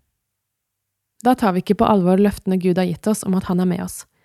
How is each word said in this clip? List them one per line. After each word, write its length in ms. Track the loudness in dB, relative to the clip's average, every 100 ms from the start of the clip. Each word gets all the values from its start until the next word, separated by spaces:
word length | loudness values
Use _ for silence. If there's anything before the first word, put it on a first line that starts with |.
| _ _ _ _ _ _ _ _ _ _ _ _ 0
Da 80 | 2
tar 200 | 2 0
vi 80 |
ikke 160 | -2 0
på 60 | 2
alvor 320 | 4 4 4
løftene 380 | 2 0 -4 -2
Gud 160 | 0 0
har 100 | -2
gitt 200 | -2 -4
oss 160 | -4 -2
om 80 | -4
at 80 | -2
han 140 | -2
er 40 | 0
med 140 | -2
oss. 200 | -6 -12 -20 _